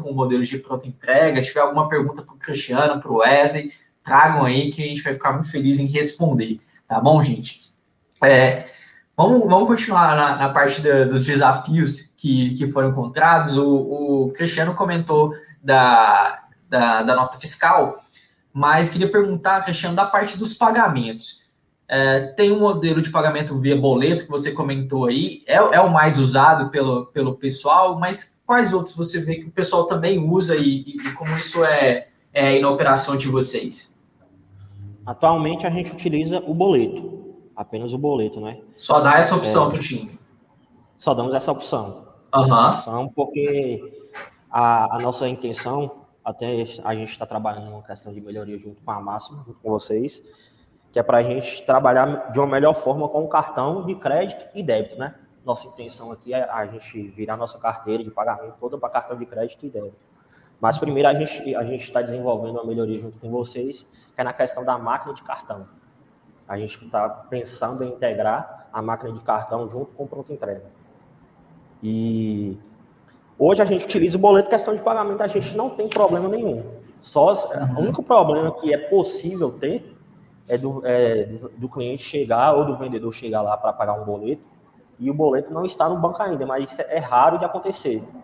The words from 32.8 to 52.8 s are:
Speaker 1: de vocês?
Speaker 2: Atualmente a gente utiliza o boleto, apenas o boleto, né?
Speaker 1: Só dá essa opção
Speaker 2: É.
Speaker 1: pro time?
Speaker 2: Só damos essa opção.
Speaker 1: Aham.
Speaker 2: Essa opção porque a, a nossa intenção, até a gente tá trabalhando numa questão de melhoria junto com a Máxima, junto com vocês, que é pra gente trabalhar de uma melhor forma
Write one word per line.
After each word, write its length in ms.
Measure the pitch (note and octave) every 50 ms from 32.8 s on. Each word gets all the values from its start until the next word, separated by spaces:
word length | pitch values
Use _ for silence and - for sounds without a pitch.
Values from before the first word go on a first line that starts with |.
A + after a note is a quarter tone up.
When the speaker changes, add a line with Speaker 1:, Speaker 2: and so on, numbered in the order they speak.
| D#3 C#3 C3+ C3 - C#3+ C#3 C3+
Speaker 1:
de 100 | C3+ C3+
vocês? 680 | C3 C3 B2+ - - A#2 - E2 - - - - _ _ _ _ _ _ _ _ _ _ _ _ - - - - - - - - - - -
Speaker 2:
Atualmente 600 | - A#2+ - - E3 E3 E3 D3+ D3+ E3+ - -
a 60 | F3+
gente 200 | E3 F3+ F3 F3
utiliza 480 | - - - F3 D3+ D3+ D#3+ D#3+ F3+ F3+ -
o 80 | D3 D#3
boleto, 800 | E3 F#3 G3 F3 B2+ A2+ - - - - - - - - - - - _ - _
apenas 360 | - - - - A2 A#2 A#2+ A#2+
o 40 | C3
boleto, 420 | C#3+ D3 C#3+ B2+ G#2+ G#2+ - A2+
né? 200 | G#2+ G#2+ A#2+ - - - _ -
Speaker 1:
Só 220 | - - D3+ D3
dá 180 | C3+ C#3 D3 D#3+
essa 180 | E3 - F#3
opção 300 | E3+ - G#2+ - - -
Speaker 2:
É. 40 | -
Speaker 1:
pro 80 | - -
time? 400 | - - B2+ A2+ A2 - - - _ _ _ _ _ _ _ _ _ _ _ _ _ _ _
Speaker 2:
Só 200 | _ - D#3 C3+
damos 180 | B2+ A#2+ B2+ C3
essa 180 | C3 - -
opção. 540 | C#3+ C3 - - - B2 G#2+ G2 F#2+ - - - _ _ _ _
Speaker 1:
Aham. 140 | - C3+ C3
Speaker 2:
Essa 320 | C3 A#2+ A2+ A#2+ C#3 - -
opção 340 | - A#2 A2+ A#2+ C3+ C#3 -
porque 920 | - C#3 C#3 - D3 C#3+ C#3+ C#3+ C#3+ C#3 B2+ A#2+ G#2 - - - - - - - - - - _ _ _ _
a, 460 | - A#2 A#2+ A#2 A#2 A2+ A2 A2 A2+ A#2
a 20 |
nossa 280 | A#2+ B2 B2 - C3+ B2+
intenção, 760 | B2+ B2 - A#2 A2+ - - A#2+ C3 C#3+ D3 C3+ - - - _ _ _ _
até 400 | A2+ A2 - A#2+ A#2+ B2 A#2 A#2 A2+ - - -
a 100 | G#2+ A2+
gente 240 | A2 A2 G#2+ - -
tá 80 | A2+
trabalhando 460 | - A2 A2 G#2+ G#2+ G#2 G#2 G#2 G#2+
numa 100 | G#2+ G#2+
questão 320 | G#2+ - G2 - _ G#2+ G2+
de 80 | G#2
melhoria 380 | G#2 G#2 G#2 G#2+ G#2 G2+ G#2 G2
junto 240 | G2+ G#2 G2+ _ _
com 80 | -
a 100 | G#2+ G2+
Máxima, 420 | G2 G2 G2+ G#2+ - - D3 C#3+ C3+ A#2
junto 120 | A2+ -
com 120 | _ A2
vocês, 500 | A2 G#2 - - A2 A2 B2 D3 - - - - _ _ _ _ _ _ _ _ _ _ _ _
que 80 | _ G3
é 40 | G3
pra 180 | G3+ B2+ A#2+ A#2+
gente 400 | B2 B2+ C3+ C3 - - - -
trabalhar 680 | - C3 C3 - B2+ B2 B2+ C3 C#3+ C#3+ - - -
de 80 | A2+ C3
uma 80 | C#3+ C#3
melhor 260 | C3+ C3+ C#3+ D3+ D#3
forma 340 | -